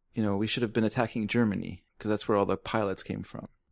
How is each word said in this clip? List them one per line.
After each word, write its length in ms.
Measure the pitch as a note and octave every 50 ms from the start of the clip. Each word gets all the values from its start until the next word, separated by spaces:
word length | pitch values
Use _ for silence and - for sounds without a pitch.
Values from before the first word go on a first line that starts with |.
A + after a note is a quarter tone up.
| _ _ -
you 100 | A2+ A2
know, 140 | G#2 G2+
we 100 | G2 A2
should 160 | G#2+ - B2 A#2+
have 100 | G#2+ A2
been 100 | A#2 A2
attacking 440 | G#2+ - B2+ A#2+ A2 - A#2+ G#2+
Germany, 560 | G2+ - A#2+ A#2+ G#2+ F#2+ F#2+ F2 F2 F#2+ - _ _ _ -
'cause 100 | - G#2+
that's 180 | G#2+ G#2 -
where 100 | - A2
all 80 | G2+ G2
the 120 | F#2+ G2
pilots 460 | - - - - A2+ G#2+ G2 F#2+ - -
came 200 | - - - -
from. 240 | - - - - - _ _ _ _